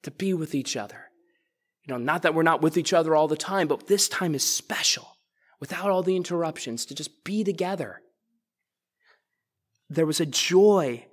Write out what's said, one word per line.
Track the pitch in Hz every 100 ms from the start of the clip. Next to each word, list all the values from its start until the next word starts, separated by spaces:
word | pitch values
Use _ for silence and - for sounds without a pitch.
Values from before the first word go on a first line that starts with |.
to | -
be | - 190
with | 185 156 139
each | 131 127
other. | 104 - - _ _ _ _ _ _ _
You | -
know, | 127
not | 123 165
that | 165
we're | 160
not | 160 156
with | 156 175
each | 160
other | 175 160 156
all | 151
the | 151
time, | - 196 165
but | 143 -
this | 202 -
time | - 175
is | 143
special, | - - - - - - - _ _ _ _ _
without | 139 180 196
all | 185
the | 180 190
interruptions, | 175 175 165 151 - 117 -
to | 139
just | 147 _
be | - 208
together. | 202 170 180 190 120 87 _ _ _ _ _ _ _ _ _ _ _ _ _ _ _ _ _ _ _
There | 160 156
was | 156
a | 156
joy | - - 180 208 202 143 120 -